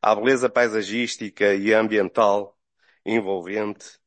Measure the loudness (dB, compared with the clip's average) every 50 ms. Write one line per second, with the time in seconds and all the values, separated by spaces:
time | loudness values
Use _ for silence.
0 | 4 2 2 2 2 0 0 2 0 0 2 2 0 0 0 -4 -4 -4 -4 -4
1 | -4 -6 -6 -10 -12 -14 -4 0 2 2 2 2 2 2 2 2 2 2 0 0
2 | -2 0 0 2 2 2 2 0 -4 -8 _ _ _ _ _ _ _ _ _ _
3 | _ -2 -2 -2 -2 -2 -6 -6 -6 -6 -6 -6 -6 -6 -8 _ -16 -20 -20 _
4 | _